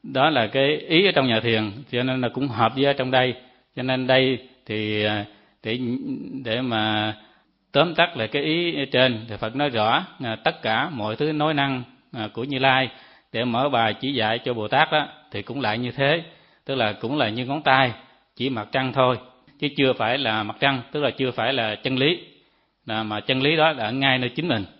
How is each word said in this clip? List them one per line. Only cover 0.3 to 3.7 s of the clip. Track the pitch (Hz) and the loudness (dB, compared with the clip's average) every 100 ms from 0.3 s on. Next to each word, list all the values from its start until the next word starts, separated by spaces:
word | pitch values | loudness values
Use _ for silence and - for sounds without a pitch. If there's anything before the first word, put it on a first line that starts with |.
là | 143 110 | 4 0
cái | 131 139 151 | 2 2 0
ý | - 160 196 | 2 4 4
ở | |
trong | 160 131 | 4 2
nhà | 113 | 2
thiền, | 117 110 107 104 143 | 2 0 -2 -6 -6
cho | 120 | -4
nên | 127 131 | -2 -2
là | 120 | -2
cũng | 127 139 | -2 -4
hợp | 117 113 | 0 0
với | 127 | 2
ở | 139 | 0
trong | 139 127 | 2 2
đây. | 127 127 117 - _ _ | 2 2 -2 -14 _ _